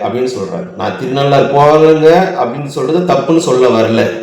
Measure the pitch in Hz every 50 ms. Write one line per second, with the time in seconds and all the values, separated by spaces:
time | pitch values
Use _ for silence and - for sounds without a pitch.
0 | 101 104 113 123 127 123 110 104 95 90 87 87 87 - - 98 98 101 - -
1 | 131 127 131 135 139 139 139 139 135 - 139 139 143 151 151 156 160 156 160 156
2 | 156 156 165 180 190 185 - - 131 - 143 143 143 139 - 151 127 139 160 180
3 | 175 - 175 - - - 165 165 - 131 127 123 127 123 117 113 113 110 113 110
4 | 101 - - -